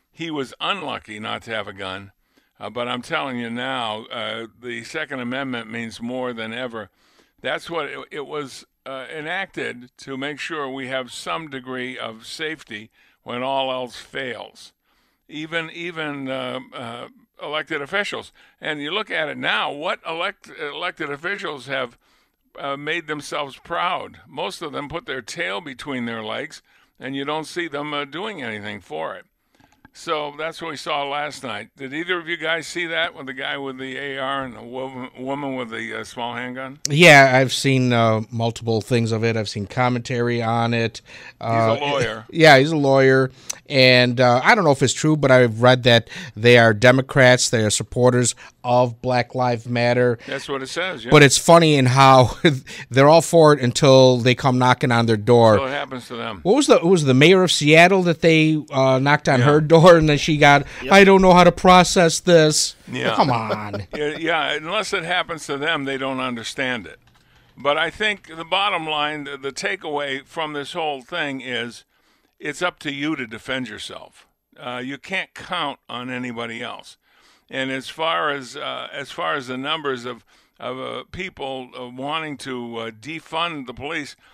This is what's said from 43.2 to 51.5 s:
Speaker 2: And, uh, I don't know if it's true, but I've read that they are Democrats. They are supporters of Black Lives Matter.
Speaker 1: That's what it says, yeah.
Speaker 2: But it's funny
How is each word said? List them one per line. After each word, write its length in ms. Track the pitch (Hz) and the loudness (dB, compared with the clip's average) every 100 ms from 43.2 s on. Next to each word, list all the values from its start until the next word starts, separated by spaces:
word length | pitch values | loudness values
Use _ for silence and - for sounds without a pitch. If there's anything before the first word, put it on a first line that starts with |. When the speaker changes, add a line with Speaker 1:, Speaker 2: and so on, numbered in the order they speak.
| 131 - - - - | 2 -4 -18 -16 -4
Speaker 2:
And, 520 | 143 127 123 123 123 | 4 6 6 4 4
uh, 200 | 123 123 | 4 4
I 100 | 160 | 4
don't 100 | 226 | 4
know 60 | 160 | 4
if 120 | 135 | 2
it's 120 | 135 | 0
true, 220 | - 156 156 | 0 0 2
but 140 | 139 | 4
I've 320 | 127 120 110 | 6 4 4
read 200 | 123 127 | 4 6
that 260 | 120 117 - - - - | 6 4 2 -8 -16 0
they 220 | 117 120 | 6 8
are 140 | 113 | 8
Democrats. 800 | 104 123 131 127 139 127 127 - | 6 6 4 2 4 6 6 2
They 140 | 117 | 0
are 60 | 107 | 0
supporters 640 | - 110 123 123 123 120 - - _ | -2 -4 2 2 4 0 -4 -12 _
of 400 | 123 123 123 117 | 0 2 2 -2
Black 320 | 127 123 120 | -2 -2 -2
Lives 320 | 127 123 117 120 | -2 -2 -2 -4
Matter. 520 | 120 120 123 123 113 - | -2 0 2 2 0 -6
Speaker 1:
That's 220 | 135 - | -10 -8
what 140 | 135 | -8
it 60 | 131 | -8
says, 360 | 170 185 151 | -6 -6 -8
yeah. 60 | 113 | 2
Speaker 2:
But 120 | 147 | 6
it's 160 | 143 - | 6 6
funny 360 | - | 6